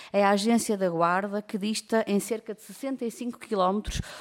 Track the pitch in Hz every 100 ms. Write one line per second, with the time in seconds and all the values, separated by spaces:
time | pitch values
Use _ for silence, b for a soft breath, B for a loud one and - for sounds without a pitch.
0 | B 202 196 202 214 233 - 202 190 165
1 | 170 180 202 202 208 208 208 220 - 220
2 | 214 202 196 220 - 208 - 196 269 262
3 | 233 - 247 233 - 208 185 208 - -
4 | B B